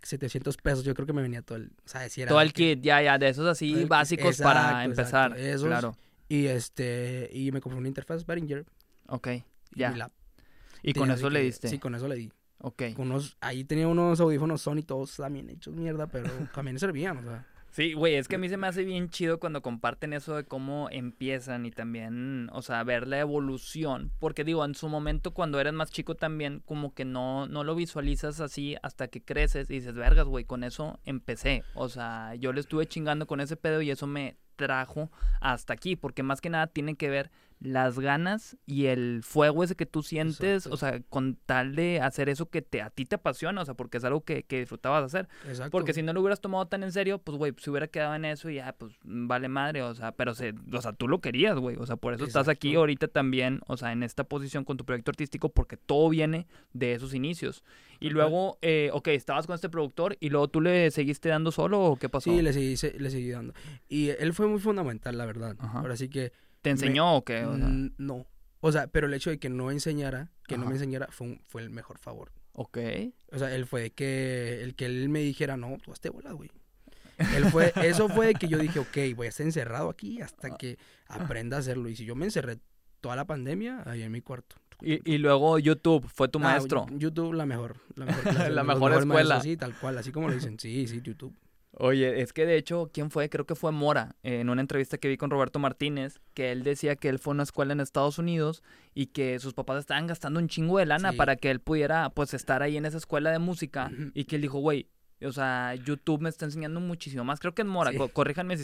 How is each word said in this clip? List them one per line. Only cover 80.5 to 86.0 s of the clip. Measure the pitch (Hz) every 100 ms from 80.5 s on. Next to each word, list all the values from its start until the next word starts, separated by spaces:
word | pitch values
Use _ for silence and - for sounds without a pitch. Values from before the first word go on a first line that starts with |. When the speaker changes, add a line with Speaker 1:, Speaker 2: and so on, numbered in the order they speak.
| -
Speaker 1:
que | 127 120 - _ _
aprenda | 214 170 113 117 139
a |
hacerlo". | 127 127 117
Y | 113
si | 110
yo | 123
me | 190
encerré | 202 123 110 - _ _ -
toda | 120 123
la | 143
pandemia, | 147 127 175 226 254 123
ahí | 117
en | 113
mi | 117
cuarto. | - 131 - - _ -
Speaker 2:
Y, | 160 156 -
y | 151
luego | 147 139 156 160
YouTube | 151 160 170 160